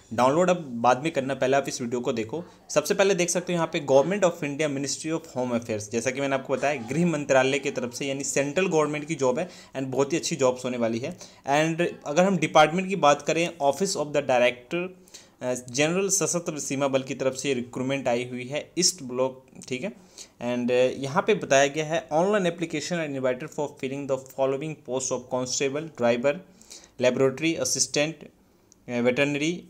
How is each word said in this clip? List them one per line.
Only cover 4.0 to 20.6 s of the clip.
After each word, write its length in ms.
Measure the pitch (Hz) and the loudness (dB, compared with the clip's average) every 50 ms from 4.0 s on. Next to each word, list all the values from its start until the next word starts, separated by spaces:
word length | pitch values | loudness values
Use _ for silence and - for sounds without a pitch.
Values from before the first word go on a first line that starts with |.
| 139 165 202 208 190 | 6 4 2 2 2
of 200 | 170 170 - 151 143 | 2 2 0 -6 -6
India, 300 | 143 143 156 147 139 135 | -4 -2 -2 -2 -2 -4
Ministry 340 | 143 135 - - - 156 | -4 -6 -6 -6 -6 -6
of 260 | 160 160 - - - 127 | -6 -6 -6 -8 -6 -4
Home 220 | 127 123 120 113 | -2 -2 -2 -2
Affairs, 320 | - - 110 104 104 - | -2 -4 -6 -6 -6 -4
जैसा 180 | 120 117 117 131 | -4 -2 -2 -2
कि 100 | 120 139 | -2 -2
मैंने 140 | 139 139 135 | -2 0 -2
आपको 180 | 131 131 - | -2 0 -2
बताया 300 | 135 120 131 139 151 131 | -2 0 0 0 -2 -2
गृह 240 | 113 113 135 160 175 | -4 -4 0 0 2
मंत्रालय 520 | 175 160 147 143 - 135 131 127 135 139 143 | 2 0 -2 0 4 4 6 6 4 2 0
की 120 | 131 143 | -2 -4
तरफ 240 | - 131 120 117 - | -4 -4 -6 -6 -6
से, 120 | - 147 | -6 -4
यानी 180 | 139 135 139 139 | -4 -4 -4 -6
सेंट्रल 420 | 139 - 147 135 143 143 185 190 | -2 0 0 0 0 0 0 0
गवर्नमेंट 380 | 190 165 156 151 147 151 147 147 | 4 4 2 2 2 0 -4 -4
की 100 | 147 165 | -6 -2
जॉब 240 | 135 135 127 123 147 | 0 2 2 2 0
है 100 | 180 180 - - - - - | -4 -6 -10 -16 -20 -12 -8
and 100 | 135 135 | -6 -6
बहुत 260 | 131 127 127 139 139 | -2 0 0 0 2
ही 60 | 156 156 | 0 -2
अच्छी 180 | - - 170 | -2 -4 0
जॉब्स 280 | 135 131 127 123 - - | 2 2 2 2 0 -4
होने 120 | 127 123 | -6 -2
वाली 220 | 120 117 113 117 113 | 0 0 0 0 -2
है। 200 | 127 160 180 - - - - - _ 135 | -4 -6 -8 -12 -16 -20 -20 -12 _ 2
And 360 | 139 151 156 165 165 160 175 - - - - | 2 4 4 2 2 0 -2 -2 -2 -6 -8
अगर 180 | 147 147 165 180 | 0 2 4 4
हम 140 | 196 190 160 | 4 4 2
डिपार्टमेंट 500 | 156 - - 160 156 151 160 185 190 185 | 0 4 6 6 6 6 4 -2 -2 -2
की 80 | 196 | -2
बात 260 | 175 147 143 147 147 | 4 4 4 4 4
करें, 280 | - 160 156 165 170 170 - - | 2 -2 0 0 0 -2 -2 0
Office 340 | 143 139 139 - 196 185 - | 0 0 2 2 -2 -2 -2
of 100 | 127 147 | -4 -4
the 160 | 147 143 147 | -2 -2 -2
Director, 640 | 139 135 127 120 120 123 120 - - - - 175 180 180 - - - - - - - - _ _ | 0 2 4 4 4 4 2 -2 -8 -6 -6 -4 -4 -6 -10 -16 -20 -20 -20 -20 -20 -20 _ _
अ, 120 | 127 127 127 | -4 -4 -4
जनरल 540 | 127 123 123 120 139 147 160 175 190 196 190 | -4 -6 -6 0 2 2 2 2 0 0 0
सशस्त्र 500 | - - 156 - - 175 170 175 156 143 | 0 0 0 0 -2 -2 -4 -4 -6 -6
सीमा 300 | 131 - 143 135 143 135 | -6 -6 -2 -2 0 0
बल 140 | 135 131 | 0 0
की 120 | 131 135 139 | -2 -2 -6
तरफ 200 | 123 131 131 131 | -2 -2 -2 -2
से 200 | - - 143 131 | -2 -2 -2 -2
रिक्रूटमेंट 540 | 120 117 117 - 131 127 131 139 139 131 131 | -2 -2 -6 -6 -6 -4 -2 -2 -2 0 0
आई 160 | 120 123 123 | 0 0 -2
हुई 200 | 123 127 123 123 | -6 -8 -10 -10
है 280 | 123 143 147 - - _ 165 | -8 -8 -8 -8 -6 _ 0
ईस्ट 240 | 170 - - - | 0 0 -2 -4
ब्लॉक, 440 | 139 123 123 123 131 131 131 - - - - - - - | -10 -8 -2 -2 -2 -2 -2 -8 -16 -20 -20 -18 -10 -8
ठीक 140 | 127 131 | -8 -6
है। 100 | 165 208 240 - - - - - - - _ _ | -6 -8 -10 -12 -20 -20 -20 -20 -20 -20 _ _
And, 280 | 123 120 123 123 | -6 -4 -2 -2